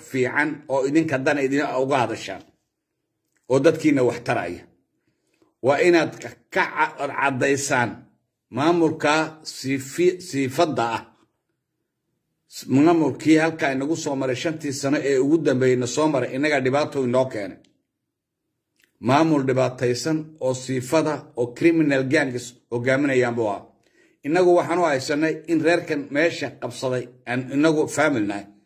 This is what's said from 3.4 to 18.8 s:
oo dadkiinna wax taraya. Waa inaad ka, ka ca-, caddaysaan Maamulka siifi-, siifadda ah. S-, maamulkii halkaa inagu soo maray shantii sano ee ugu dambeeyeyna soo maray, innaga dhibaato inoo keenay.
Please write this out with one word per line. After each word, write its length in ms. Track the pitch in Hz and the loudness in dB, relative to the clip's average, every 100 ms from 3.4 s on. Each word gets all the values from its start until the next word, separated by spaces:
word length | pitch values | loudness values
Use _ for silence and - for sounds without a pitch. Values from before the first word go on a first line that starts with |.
| - | -2
oo 80 | 135 | 2
dadkiinna 420 | 156 160 156 139 | 4 4 2 2
wax 160 | 123 - | 2 0
taraya. 440 | - 113 87 87 - _ _ _ _ _ _ _ _ _ | -4 -4 -4 -10 -16 _ _ _ _ _ _ _ _ _
Waa 160 | 123 143 | 0 2
inaad 320 | 175 170 143 - | 4 4 2 -4
ka, 80 | 117 - _ | -16 -16 _
ka 140 | 190 | -2
ca-, 440 | 165 - 156 - 139 | -2 0 -2 -2 -8
caddaysaan 840 | - 139 127 139 139 - 131 117 - - _ _ _ _ | -2 -2 0 0 0 0 0 0 -4 -18 _ _ _ _
Maamulka 640 | 113 156 175 160 160 147 156 156 - | -4 0 2 0 0 0 0 -2 -8
siifi-, 800 | - - 131 135 131 - 180 180 | -16 -10 -6 -6 -4 0 0 0
siifadda 640 | - 135 131 131 170 123 117 | -4 -4 -2 0 0 0 -2
ah. 100 | 110 - _ _ _ _ _ _ _ _ _ _ _ _ _ _ | -4 -8 _ _ _ _ _ _ _ _ _ _ _ _ _ _
S-, 140 | - - | -14 0
maamulkii 680 | 131 160 170 143 120 143 156 | 4 4 4 2 0 2 4
halkaa 360 | 160 160 151 | 2 0 -2
inagu 240 | 131 139 165 | -2 -4 -4
soo 200 | 156 135 | -4 -4
maray 200 | 135 120 | -2 -2
shantii 360 | 170 160 147 | -4 -4 -6
sano 260 | 131 139 147 | -4 -2 -2
ee 180 | 135 135 | 0 2
ugu 200 | 131 165 | 2 2
dambeeyeyna 480 | 147 131 127 127 123 | 2 2 2 2 0
soo 220 | - 156 | 0 0
maray, 220 | 135 120 | 0 -2
innaga 260 | 127 151 143 | -2 0 0
dhibaato 380 | 131 139 147 143 | 0 0 -2 -2
inoo 220 | 127 127 127 | 0 0 0
keenay. 320 | 107 95 82 _ _ _ _ _ _ _ _ _ _ _ _ | -4 -10 -14 _ _ _ _ _ _ _ _ _ _ _ _